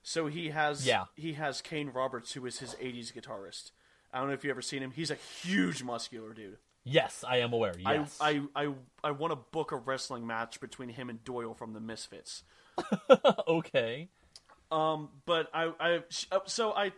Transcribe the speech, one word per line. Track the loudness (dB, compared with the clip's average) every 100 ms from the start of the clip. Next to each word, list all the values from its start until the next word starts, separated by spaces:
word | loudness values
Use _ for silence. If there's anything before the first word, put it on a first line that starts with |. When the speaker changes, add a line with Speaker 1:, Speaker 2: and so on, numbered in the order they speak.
Speaker 1:
So | -2 -2 -2
he | -2 -4
has, | 2 2 4
Speaker 2:
Yeah. | 4 4 0
Speaker 1:
he | -6 -6
has | -2 -2 -4
Kane | -6 -4 -4
Roberts, | 0 -2 -2 -8
who | -6 -6
is | -6
his | -10 -6
eighties | -6 -6 -10
guitarist. | -12 -12 -10 -10 -14 -16 _ _ _ _
I | -2
don't | -2
know |
if | 0
you've | -2
ever | -2
seen | -4 -4
him. | -6
He's | -4 -4
a |
huge | -4 -8 -10 0 2 2 0
muscular | -4 -6 -6 -10 -12
dude. | -14 -14 -16 _ _
Speaker 2:
Yes, | 4 4 4 -4
I | 0 2
am | 4
aware. | 4 2 2 2
Speaker 1:
I, |
Speaker 2:
Yes. | 2 0 0
Speaker 1:
I, | 2 2 0 -2
I, | -2 -2 -12 -4
I | -2
wanna | 0 -2 -2
book | -4 -4 -2
a | -2
wrestling | -2 -2 -4 -6 -4
match | -2 -4 -8
between | -14 -10 -10
him | -8 -8
and | -8
Doyle | -6 -6 -6
from | -8 -10
the | -8
Misfits. | -8 -8 -10 -14 -14 -14 -16 -20 -8 -6
Speaker 2:
<laughs> | -2 -2 8 10 10 4 2
Okay. | 2 2 0 0 -4 -10 _ _ -20 _ -20 _
Speaker 1:
Um, | 2 2 0 -6 -12 2
but | 2 2
I, | 0 0 2
I, | 4 4 0
sh-, | -8 0
uh, | 0 0
so | 0 2
I | 2 0